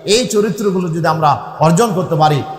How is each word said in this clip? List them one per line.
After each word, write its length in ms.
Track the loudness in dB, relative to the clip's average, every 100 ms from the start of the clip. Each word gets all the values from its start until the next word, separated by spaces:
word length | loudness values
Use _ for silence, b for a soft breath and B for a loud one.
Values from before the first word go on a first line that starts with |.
এই 220 | 0 0 2
চরিত্রগুলো 600 | 0 0 -2 -2 -2 -4
যদি 180 | -2 -2
আমরা 360 | 2 0 0 -4 0
অর্জন 360 | 2 4 2
করতে 200 | 0 -2
পারি 280 | 2 2 2 -4